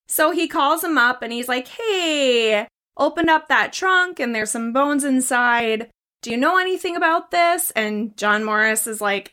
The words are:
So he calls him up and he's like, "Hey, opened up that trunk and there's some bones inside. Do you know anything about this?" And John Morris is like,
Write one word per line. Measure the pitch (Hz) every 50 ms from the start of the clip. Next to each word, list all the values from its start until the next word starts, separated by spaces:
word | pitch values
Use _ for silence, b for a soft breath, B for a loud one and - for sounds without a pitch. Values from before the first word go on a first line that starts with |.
| _ -
So | - - 311 320
he | 349 339 330 -
calls | - 330 277 277 320 330 339
him | 339 311 269
up | 240 247 254 254
and | 208 226 233
he's | 240 247 247
like, | 247 254 254 -
"Hey, | - - 466 453 392 370 339 320 302 294 277 254 240 233 226 220 214 208 226 - _ _ _ _ - -
opened | 285 294 294 339 330 320
up | 320 311 311 -
that | 269 226 202 - -
trunk | - 381 381 370 359 359 359 339 -
and | 269 240 233
there's | 220 214 214
some | - 233 233 233
bones | 233 269 285 285 294 277 277
inside. | 285 262 262 254 - 269 247 247 240 240 233 233 226 220 220 226 - _ _ _ _ _ _
Do | - 233
you | 226 240
know | 269 320 359 370
anything | 370 370 370 359 - 359 339
about | 349 349 320 330 349 339 -
this?" | - 349 339 339 349 349 - -
And | - 226 214 214 214 208 233 208 -
John | - 208 208 208 214 220
Morris | 214 214 214 214 220 220 220 - 240
is | 220 214
like, | 208 202 196 196 196 -